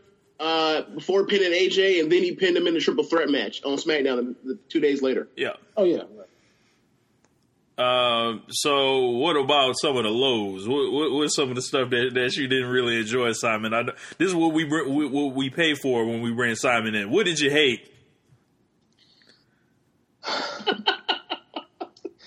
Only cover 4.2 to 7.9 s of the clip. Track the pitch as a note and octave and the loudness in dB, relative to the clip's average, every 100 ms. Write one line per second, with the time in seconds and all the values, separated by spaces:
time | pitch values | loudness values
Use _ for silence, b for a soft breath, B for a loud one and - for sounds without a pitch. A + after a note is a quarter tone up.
4.2 | B2 A#2+ C3 - _ D#3+ D3 C#3 C3 A2 | -4 -8 -10 -12 _ 0 0 2 0 -2
5.2 | - - A#2+ - - - F#3 C#3+ - - | -4 -6 -6 -6 -8 0 2 2 -4 -18
6.2 | - _ _ _ _ _ _ _ _ _ | -20 _ _ _ _ _ _ _ _ _
7.2 | _ _ _ _ _ - B2 | _ _ _ _ _ -2 0